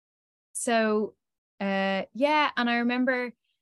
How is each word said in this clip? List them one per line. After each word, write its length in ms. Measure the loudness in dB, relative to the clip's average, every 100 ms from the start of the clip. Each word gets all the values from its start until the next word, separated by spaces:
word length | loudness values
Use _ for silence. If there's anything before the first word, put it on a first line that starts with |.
| _ _ _ _ _
so, 640 | -8 0 2 2 0 -2 -6 _ _ _ -8
uh, 440 | -2 0 0 -2 -4
yeah, 380 | -2 2 2 2 0
and 120 | 0
I 80 | 0
remember, 560 | 0 0 0 -2 -4 -10 _ _